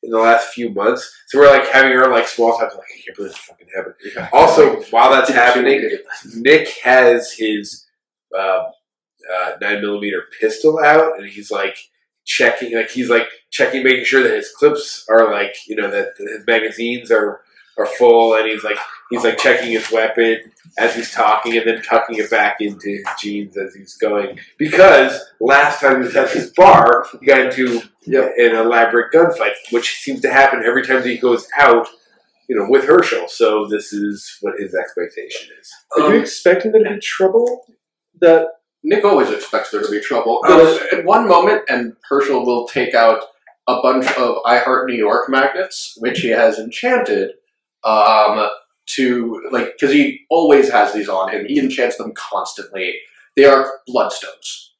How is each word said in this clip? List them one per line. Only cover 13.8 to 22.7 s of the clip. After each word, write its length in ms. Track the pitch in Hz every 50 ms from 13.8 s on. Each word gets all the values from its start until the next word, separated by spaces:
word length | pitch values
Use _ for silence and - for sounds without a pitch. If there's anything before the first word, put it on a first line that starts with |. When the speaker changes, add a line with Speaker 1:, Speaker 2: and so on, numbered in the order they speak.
Speaker 1:
making 220 | 127 131 131 - -
sure 180 | - 131 131 127
that 120 | - 107
his 160 | 107 - -
clips 540 | - - 143 - 147 - - - - - - -
are, 220 | 110 113 113 107
like, 240 | 104 101 101 - - - -
you 80 | 104 107
know, 120 | 107 101 95
that 200 | 98 101 98 - -
his 280 | _ 101 104 110 107 -
magazines 680 | - 117 113 107 110 107 - 117 117 123 120 113 113
are, 300 | 117 110 104 104 101 - _ _ _ _ _ _ _
are 80 | - -
full, 480 | - - - 120 120 117 117 117 113 113
and 120 | 110 110
he's, 160 | 110 107 104 107
like, 140 | 107 107 - - - - - _ _
he's, 140 | 123 117 113
like, 140 | 113 113
checking 340 | - - 135 120 120 120 120
his 200 | 113 110 107 -
weapon 480 | 113 113 110 110 - 117 117 113 113 110 - - _ _ _ - _ -
as 160 | 113 120 117
he's 160 | 117 113 -
talking, 460 | - - 113 - - 110 - 120 117
and 100 | 113 113
then 140 | 117 113 113
tucking 360 | - - 113 110 110 - 117
it 120 | 107 107 -
back 280 | 113 110 107 104 101 -
into 260 | 107 101